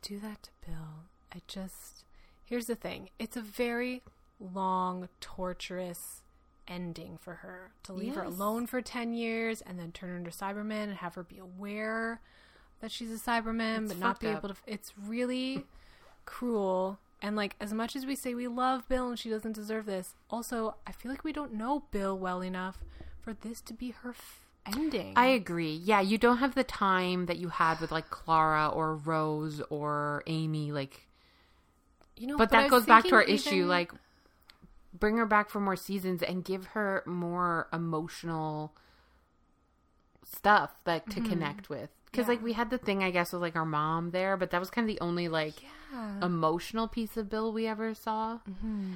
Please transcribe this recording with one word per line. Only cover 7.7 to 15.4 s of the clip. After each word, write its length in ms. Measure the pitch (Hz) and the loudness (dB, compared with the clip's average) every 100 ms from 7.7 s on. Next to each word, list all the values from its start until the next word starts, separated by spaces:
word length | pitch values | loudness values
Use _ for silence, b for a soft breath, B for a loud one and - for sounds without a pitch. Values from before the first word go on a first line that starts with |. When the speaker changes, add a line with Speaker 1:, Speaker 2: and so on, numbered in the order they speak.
| - | -20
Speaker 1:
To 80 | - | -12
leave 220 | 190 226 294 | -6 -4 -4
her 80 | |
Speaker 2:
Yes. 80 | - | -6
Speaker 1:
alone 320 | 180 208 226 240 | -4 -2 -2 -2
for 140 | 254 | -4
ten 320 | 240 247 233 | -4 -4 -4
years 460 | 233 226 226 226 220 | -2 -2 -2 -2 -4
and 160 | - 180 | -8 -10
then 120 | 165 | -10
turn 180 | - 180 | -10 -8
her 60 | 175 | -8
into 140 | 170 | -8
Cyberman 540 | - 196 202 214 214 | -6 -6 -6 -4 -4
and 100 | 208 | -4
have 200 | 190 175 | -6 -8
her 80 | 185 | -8
be 160 | 175 190 | -12 -16
aware 840 | 185 185 202 208 220 226 226 233 b b b b b - | -16 -12 -8 -6 -4 -2 -4 -6 b b b b b -14
that 100 | 220 | -10
she's 180 | - 226 | -8 -8
a 60 | 220 | -6
Cyberman, 600 | - 233 226 226 220 220 | 0 0 0 0 0 0
Speaker 2:
It's 80 | 214 | -2
Speaker 1:
but 60 | 175 | 0
not 80 | 233 | 0
Speaker 2:
fucked 60 | - | 0
Speaker 1:
be 60 | 226 | -2
Speaker 2:
up. 100 | 202 | -2
Speaker 1:
able 40 | 196 | -4
to, 60 | 190 - | -10 -10
it's 260 | 208 - 208 | -10 -10 -14
really 680 | 202 233 247 254 | -6 -2 -2 -2